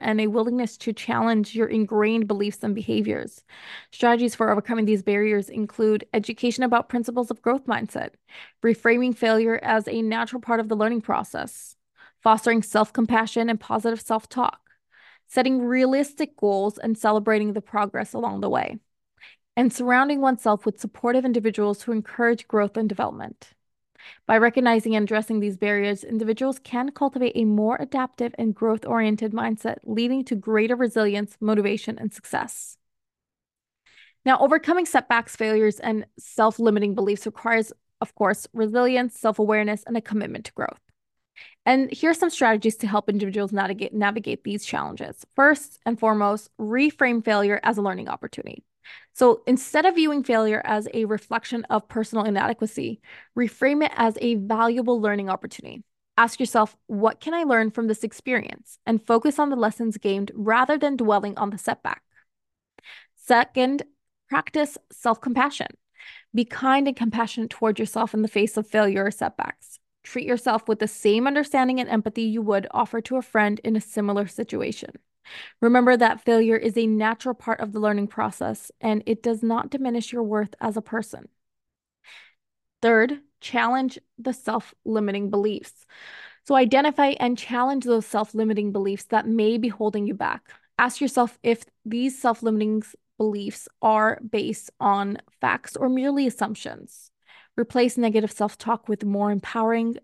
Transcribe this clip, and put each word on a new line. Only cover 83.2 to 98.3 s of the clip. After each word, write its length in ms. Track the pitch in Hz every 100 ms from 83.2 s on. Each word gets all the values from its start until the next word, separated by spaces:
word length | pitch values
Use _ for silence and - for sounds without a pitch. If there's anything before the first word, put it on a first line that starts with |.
| - _
challenge 580 | - 240 233 262 262 - _ -
the 160 | 247
self-limiting 960 | 247 - 220 - _ 220 220 208 196 202
beliefs. 560 | 202 214 202 - - _ - - - - - -
So 100 | 269
identify 580 | 240 262 302 285 277 285
and 200 | 247 247
challenge 480 | - 247 254 277 240
those 180 | 226
self-limiting 680 | 214 214 214 214 220 214 208
beliefs 340 | 196 196 202
that 220 | - 214 220
may 300 | 226 214 233
be 120 | 233
holding 380 | 196 214 208 202
you 60 |
back. 400 | 190 - - - - _ -
Ask 220 | 247 -
yourself 380 | 285 - 240 -
if 220 | 240 226 - _ 214
these 340 | 233 262 254
self-limiting 600 | 247 226 226 220 214 214
s-, 100 | 214 - _ _
beliefs 500 | 220 202 202 - - _
are 400 | 220 220 220 - 226
based 440 | 214 214 214 - _
on 380 | 208 202 202 202 - _
facts 340 | 254 - -
or 140 | - 254
merely 380 | 262 269 285 262
assumptions. 840 | - 208 214 - - - - - _ _ - _ -
Replace 400 | 233 254 247 247
negative 340 | 226 214 208